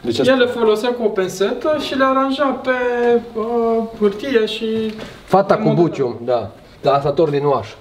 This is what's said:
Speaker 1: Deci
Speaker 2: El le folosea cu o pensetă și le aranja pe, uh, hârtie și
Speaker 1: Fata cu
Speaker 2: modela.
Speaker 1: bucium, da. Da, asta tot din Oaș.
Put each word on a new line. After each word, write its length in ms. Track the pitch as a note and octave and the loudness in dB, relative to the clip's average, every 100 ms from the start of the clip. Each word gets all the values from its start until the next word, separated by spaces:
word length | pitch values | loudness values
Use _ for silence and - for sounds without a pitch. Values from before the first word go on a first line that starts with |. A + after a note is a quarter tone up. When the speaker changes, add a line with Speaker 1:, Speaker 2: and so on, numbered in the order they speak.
Speaker 1:
Deci 180 | B2 A#2 | -4 0
Speaker 2:
El 200 | A3+ C4 | 2 4
le 80 | B3 | 2
folosea 440 | A#3+ A3+ G#3+ B3 | 2 2 2 0
cu 140 | A#3+ | -2
o 40 | G#3+ | -2
pensetă 680 | - F#3 - G3+ B3 D#4+ D4+ - | -2 -4 -2 -2 -2 -2 -2 -2
și 100 | C#4 | 0
le 80 | |
aranja 400 | C4+ C4 C4+ C4+ | 2 2 0 0
pe, 260 | C#4+ - C4 B3+ B3 A#3+ A#3+ A#3+ A#3 | -2 -2 -2 -2 0 0 2 2 0
uh, 480 | A3 A3 A#3+ A#3 A3+ G#3+ - | -6 -4 0 0 0 -2 0
hârtie 460 | G#3 G3 C#4 A#3 G#3+ | -2 0 -2 0 0
și 200 | - A3+ A3 A3 G#3+ - - | -4 -4 -2 -4 -6 -14 -18
Speaker 1:
Fata 300 | - F#3 F#3+ D#3+ | 0 0 2 2
cu 120 | D#3+ | 2
Speaker 2:
modela. 140 | D3 | 2
Speaker 1:
bucium, 340 | E3+ - B2+ A#2 | 2 2 -4 -4
da. 260 | A#2 A#2+ G2+ - - - | -2 -2 -2 -14 -20 -2
Da, 120 | - | 2
asta 160 | C#3 C#3+ | 2 2
tot 200 | C#3+ E3 | 2 2
din 160 | C#3+ C#3+ | 2 2
Oaș. 220 | C3 G#2 - | 0 -2 -16